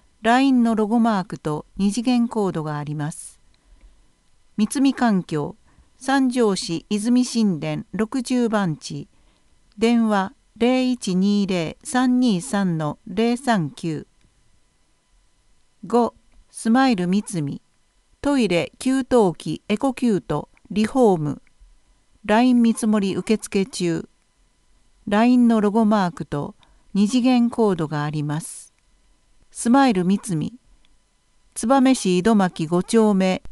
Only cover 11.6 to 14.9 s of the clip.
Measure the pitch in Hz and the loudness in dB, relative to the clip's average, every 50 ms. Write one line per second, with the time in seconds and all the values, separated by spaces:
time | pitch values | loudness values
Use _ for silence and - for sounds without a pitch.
11.6 | 165 156 - - - - - 247 254 254 247 247 254 247 202 175 165 - - 202 | -4 -6 -8 -12 -14 -4 -2 0 2 2 2 2 2 2 0 0 -2 -4 -4 -2
12.6 | 196 185 170 156 156 147 147 - _ - 185 196 226 233 240 233 - 254 233 196 | -2 -2 -2 -2 -4 -6 -6 -8 _ -10 -4 -2 -2 -2 -2 -2 -2 -2 0 0
13.6 | 160 143 - - - 165 156 143 - _ _ _ _ _ _ _ _ _ _ _ | -2 -4 -8 -8 -8 -8 -8 -8 -10 _ _ _ _ _ _ _ _ _ _ _
14.6 | _ _ _ _ _ _ | _ _ _ _ _ _